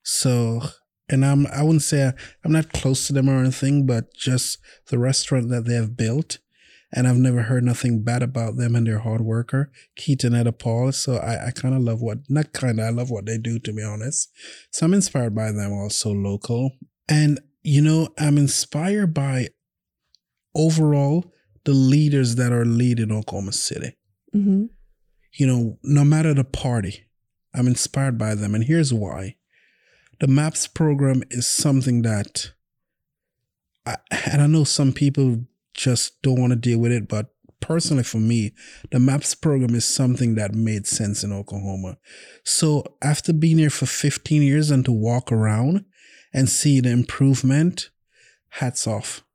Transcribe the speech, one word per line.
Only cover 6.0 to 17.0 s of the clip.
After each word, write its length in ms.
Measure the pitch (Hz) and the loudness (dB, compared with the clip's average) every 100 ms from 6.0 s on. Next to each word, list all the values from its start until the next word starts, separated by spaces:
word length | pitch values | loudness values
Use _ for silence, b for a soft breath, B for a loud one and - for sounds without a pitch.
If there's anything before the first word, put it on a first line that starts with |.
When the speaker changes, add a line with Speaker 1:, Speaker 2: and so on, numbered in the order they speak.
| 113 131 - - _ b b b b | -2 -2 -4 -10 _ b b b b
Speaker 1:
and 160 | - 127 | 0 2
I've 100 | 123 | 4
never 260 | 127 123 | 4 2
heard 200 | 113 131 | 0 0
nothing 380 | 123 117 123 117 | 0 0 0 0
bad 200 | 113 120 | -2 -2
about 340 | 123 123 113 120 | -2 -4 -4 -2
them 180 | 120 117 | 0 2
and 120 | 113 | 0
their 120 | 107 | 0
hard 220 | 113 110 | -2 -2
worker, 500 | 110 113 120 131 143 b b - | -2 -2 -2 -4 -4 b b -10
Keith 280 | - 131 | -2 0
and 120 | 123 120 | 2 2
Etta 160 | 117 | 0
Paul. 380 | 117 120 117 127 | -2 -4 0 -2
So 260 | 131 - 123 | -2 -4 -4
I, 320 | 117 113 123 | -4 -6 -6
I 20 | |
kinda 260 | - 131 131 | -4 -2 0
love 240 | 117 113 | 0 -2
what, 160 | 113 117 - | -4 -8 -2
not 220 | 147 151 | -2 -2
kinda, 300 | - 131 110 | -4 -2 -2
I 60 | 110 | -2
love 220 | 120 127 | -4 -4
what 160 | 113 101 | -6 -6
they 100 | 113 | -6
do, 220 | 113 113 | -4 -6
to 120 | - | -6
be 120 | 107 | -8
honest. 480 | 107 104 117 - - B B B B | -8 -8 -6 -6 -8 B B B B
So 160 | - 165 | -2 2
I'm 80 | 196 | 2
inspired 400 | 185 139 117 107 | 0 -2 -2 -2
by 160 | 110 | -4
them, 200 | 104 101 | -4 -4
also 400 | 101 101 - 110 | -4 -6 -4 -2
local. 600 | 101 101 101 - 120 135 - - _ | -2 -2 -6 -4 -2 -2 -6 -20 _